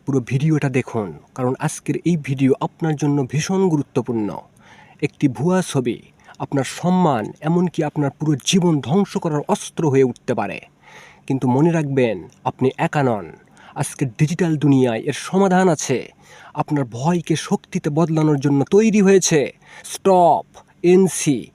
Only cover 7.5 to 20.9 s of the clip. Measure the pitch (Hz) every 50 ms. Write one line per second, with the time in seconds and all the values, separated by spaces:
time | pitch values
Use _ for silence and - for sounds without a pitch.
7.5 | 170 175 185 170 - - 156 147 _ 147 147 139 - _ 156 156 151 131 - -
8.5 | - 190 175 180 160 143 123 113 147 196 202 - - 196 - 170 151 147 143 -
9.5 | - - - - _ - 165 151 131 135 135 127 120 - _ - 123 107 107 98
10.5 | 87 - - _ _ _ _ - - - - - - _ _ - 139 135 135 127
11.5 | 120 131 147 175 165 165 151 143 139 135 123 117 104 92 80 - _ _ _ 127
12.5 | - - 123 127 - - 151 165 - 151 139 127 117 104 90 78 - - _ _
13.5 | _ - - - - - 143 - - - 156 127 110 - 156 147 175 - 190 165
14.5 | 156 147 139 147 139 135 127 123 113 113 - 151 131 - - - - 190 196 196
15.5 | 180 180 190 185 156 - - - 135 110 78 - _ _ _ - - - - -
16.5 | - 147 135 - 151 147 135 120 107 117 131 160 180 175 156 - 160 147 - -
17.5 | 196 202 - _ - 190 - 156 147 151 170 156 165 156 156 156 151 139 127 143
18.5 | 143 139 135 - - 202 220 226 196 220 196 190 196 190 - - 170 151 127 -
19.5 | - _ _ - - - - - - - _ 196 190 180 175 165 147 - - _
20.5 | _ - - _ _ _ - 175